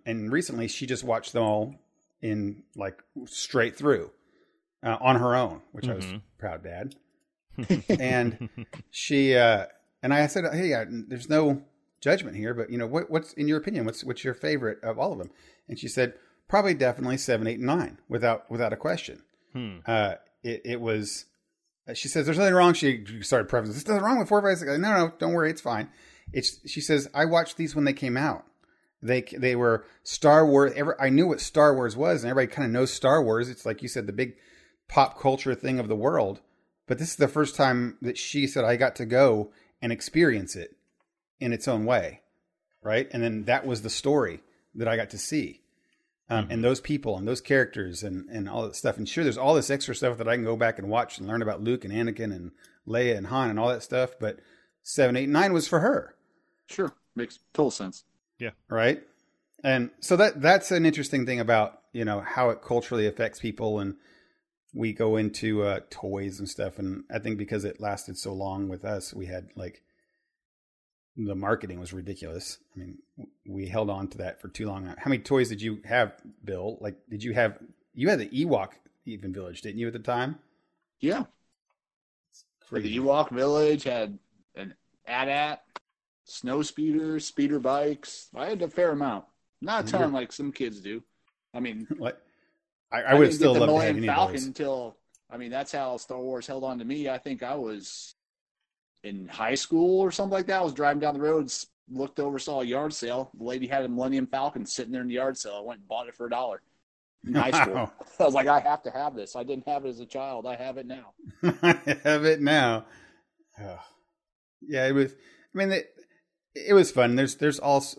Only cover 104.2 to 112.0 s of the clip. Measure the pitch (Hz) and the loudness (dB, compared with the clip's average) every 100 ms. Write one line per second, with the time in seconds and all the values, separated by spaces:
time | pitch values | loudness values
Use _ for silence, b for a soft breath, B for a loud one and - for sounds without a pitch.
104.2 | 131 131 143 127 101 - 117 127 123 120 | -2 -2 -2 -4 -8 -8 -6 -6 -4 -2
105.2 | 135 127 107 101 110 113 98 113 120 - | -2 -4 -8 -10 -10 -14 -8 -8 -8 -10
106.2 | 120 120 123 95 _ _ _ _ _ _ | -6 -4 -4 -6 _ _ _ _ _ _
107.2 | - 143 127 165 120 98 110 - - - | -2 0 2 4 4 2 -4 -8 -8 2
108.2 | 160 135 139 143 147 147 123 127 147 127 | 4 4 4 4 4 -2 -4 -6 -6 -6
109.2 | 98 123 123 135 147 143 135 117 120 135 | -10 -10 -8 -8 -4 -6 -6 -10 -10 -10
110.2 | 135 120 120 120 131 127 123 127 120 _ | -8 -8 -8 -8 -10 -10 -12 -14 -18 _
111.2 | - - 175 170 170 170 - 139 | -20 -2 -2 2 2 2 0 0